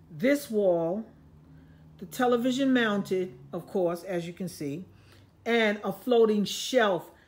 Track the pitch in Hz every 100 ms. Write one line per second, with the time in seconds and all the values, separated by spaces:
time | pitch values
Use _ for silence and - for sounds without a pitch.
0 | - 151 233 285 - 214 196 170 165 202
1 | 226 - - - - - - - - -
2 | 190 - 247 240 254 254 269 254 226 202
3 | 196 185 185 - - 180 165 202 175 170
4 | 196 180 170 170 180 - 147 147 190 -
5 | - - - _ - 233 220 208 196 190
6 | - 233 220 214 190 - - 254 214 170
7 | - -